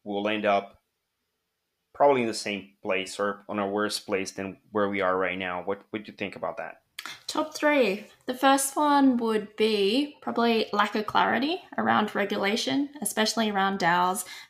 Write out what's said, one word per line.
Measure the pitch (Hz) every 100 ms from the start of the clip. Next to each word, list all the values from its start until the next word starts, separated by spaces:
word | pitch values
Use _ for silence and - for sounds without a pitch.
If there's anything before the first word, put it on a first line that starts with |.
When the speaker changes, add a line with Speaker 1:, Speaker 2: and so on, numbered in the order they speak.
| 104
Speaker 1:
we'll | 101 104
end | 107 104
up | 101 101 - _ _ _ _ _ _ _ _ _ _ _
probably | - 143 131
in | 113
the |
same | 107 107 101 95 _
place | 104 95 92 -
or | 101 101 -
on | 104
a | 98
worse | 104 104 -
place | - 98 95
than | - 98 90 _
where | 104 101
we | 101
are | 92 92
right | 92 92
now. | 92 90
What, | 90 98 -
what | 110
do | 104
you | 101
think | 98 -
about | 90 85
that? | 85 - _ - - - -
Speaker 2:
Top | 302 302
three. | - 294 294 220 202 - _ -
The |
first | 247 277 277 - 330
one | 294 285 269 240
would | 226 214 202 -
be | 220 214 196 247 294 -
probably | - 233 233 226 -
lack | 208 208 220
of | 214
clarity | 196 190 220 277 370 - -
around | 220 226 214 214
regulation, | 202 208 202 226 269 269 285 -
especially | 208 - 214 - 214
around | 202 196 196
dals, | 170 175 180 190 - - -